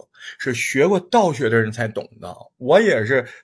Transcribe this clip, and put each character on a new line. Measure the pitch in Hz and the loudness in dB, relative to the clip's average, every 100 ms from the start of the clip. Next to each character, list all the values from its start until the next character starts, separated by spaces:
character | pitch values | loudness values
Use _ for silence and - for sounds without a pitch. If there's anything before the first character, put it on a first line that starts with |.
| - _ - - | -20 _ -20 -10
是 | 131 | -6
学 | 117 - 131 170 | -4 -2 0 2
过 | 190 | 0
道 | - 240 185 | 0 0 2
学 | 123 117 | 0 0
的 | 117 | 0
人 | 110 | 0
才 | 117 110 | -4 -8
懂 | - - 110 | -8 -12 -14
的。 | 90 87 - - | -18 -18 -20 -8
我 | 127 185 | 2 4
也 | 220 127 | 4 0
是 | 107 135 117 - | 0 -2 -4 -12